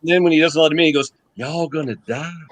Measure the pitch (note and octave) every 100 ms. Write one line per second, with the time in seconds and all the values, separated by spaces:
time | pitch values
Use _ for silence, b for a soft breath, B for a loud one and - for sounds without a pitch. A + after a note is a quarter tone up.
0 | D#3+ F3+ F3 D#3+ E3 D3+ D#3+ D3+ E3 D3
1 | D#3+ _ _ - B2+ E3 E3+ D3 C#3+ G#2+
2 | - A#2+ D#3+ E3+ D3+